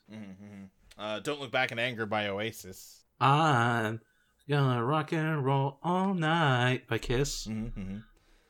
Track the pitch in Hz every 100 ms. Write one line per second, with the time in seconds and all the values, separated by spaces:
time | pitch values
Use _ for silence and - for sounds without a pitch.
0 | - 110 98 92 104 98 95 _ - -
1 | 107 104 117 143 127 131 127 117 123 113
2 | 104 107 104 98 110 - 92 95 - -
3 | _ - 127 147 160 123 120 117 110 113
4 | _ _ _ _ - 143 135 120 120 151
5 | 147 165 156 151 135 139 139 - 165 185
6 | 190 185 156 165 143 123 123 127 - 113
7 | - 123 143 - 101 110 120 - 95 110
8 | - _ _ _